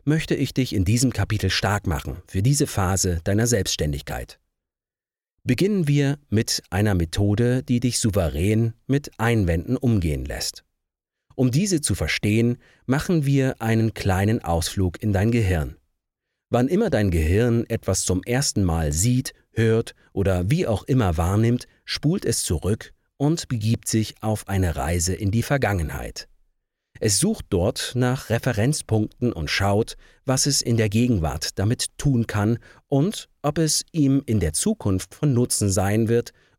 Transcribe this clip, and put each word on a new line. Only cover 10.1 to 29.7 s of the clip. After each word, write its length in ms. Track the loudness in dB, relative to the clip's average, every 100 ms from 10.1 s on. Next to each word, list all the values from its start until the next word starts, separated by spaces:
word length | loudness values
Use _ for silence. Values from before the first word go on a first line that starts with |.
| -2
lässt. 400 | -6 -8 -8 -10 -18 _ _ _ _ _ _ -2
Um 160 | 0
diese 280 | 2 0 0
zu 140 | 0
verstehen, 640 | -2 -2 -2 0 2 2 0 _ _
machen 420 | -2 -2 2 0 2
wir 360 | 2 2 0
einen 320 | 0 2 2
kleinen 480 | 0 0 2 2 0
Ausflug 580 | 0 -2 -2 0 -2 -2
in 120 | -2
dein 180 | 0 2
Gehirn. 460 | 2 2 0 -2 -8 _ _ _ _ _ _ -4
Wann 160 | 0 2
immer 240 | 2 2
dein 220 | 2 2
Gehirn 520 | 2 2 4 4 2 0
etwas 360 | -4 -2 -2
zum 200 | 0 -2
ersten 400 | -2 -2 0 0
Mal 280 | 0 0 0
sieht, 420 | 0 0 0 -2 -10 _
hört 420 | -2 2 2 -2 -8 _
oder 380 | -2 0 0 0
wie 160 | 0 0
auch 160 | -2
immer 340 | 0 0 2 2
wahrnimmt, 520 | 2 2 2 0 -4 _
spult 400 | -12 -4 0 0
es 180 | 0 -2
zurück 500 | -2 -2 -2 -4 -6 _ _ -2
und 300 | 0 0 -2
begibt 400 | -4 0 -2 0
sich 300 | -2 -2 -4
auf 260 | -4 -4 -2
eine 260 | 0 0
Reise 400 | 0 -2 -2 -2
in 160 | -2 -2
die 140 | -2
Vergangenheit. 840 | 0 0 0 0 -4 -6 -10 -14 -18 _ _ _ _ _ _ -6
Es 200 | -2 0
sucht 280 | 0 -2 -2
dort 420 | 0 0 -2 -4
nach 360 | -2 0 -2 -2
Referenzpunkten 1040 | -2 -2 0 0 -2 0 0 -2 -2 -4
und 180 | -2 -4
schaut, 460 | -2 0